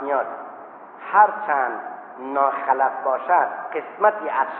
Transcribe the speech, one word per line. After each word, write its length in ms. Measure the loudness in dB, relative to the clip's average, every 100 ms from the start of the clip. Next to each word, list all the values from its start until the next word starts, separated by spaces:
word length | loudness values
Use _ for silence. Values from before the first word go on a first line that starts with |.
میاد، 260 | -2 -2 -2 -8 -14 -16 -18 -20 -20 -18 2
هر 180 | 6 6 4 -2
چند 340 | 0 0 -4 -10 -14 -16 -14
ناخلف 720 | -4 2 2 2 0 2 2 0
باشد، 440 | -2 -2 2 2 2 -2 -8
قسمتی 560 | -8 -8 2 2 2 -2
از 180 | -2 -2